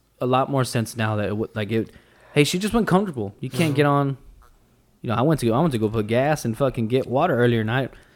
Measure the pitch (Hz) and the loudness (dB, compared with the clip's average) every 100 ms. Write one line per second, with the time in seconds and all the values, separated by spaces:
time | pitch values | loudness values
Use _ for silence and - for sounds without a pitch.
0 | _ _ 127 127 135 139 123 123 110 - | _ _ 0 0 0 0 0 -2 -4 -2
1 | 110 107 101 104 110 - 104 113 107 - | -2 -2 -2 -4 -4 -4 -2 -2 -2 -8
2 | _ _ - - 147 180 208 226 196 180 | _ _ -2 2 2 0 0 0 2 2
3 | 202 131 98 - 131 - 165 139 147 143 | 0 -4 -8 -8 -8 -2 0 2 2 4
4 | 139 131 - - - _ _ _ _ _ | 0 -2 -10 -20 -20 _ _ _ _ _
5 | 123 117 135 156 117 110 170 123 107 110 | -4 0 2 2 2 2 0 0 -2 -2
6 | 107 113 139 151 123 110 139 123 113 127 | -2 0 0 0 -2 -2 -2 -2 -2 -2
7 | - 123 175 127 123 117 110 123 131 - | 0 0 0 2 2 2 0 -2 -4 -8
8 | - | -20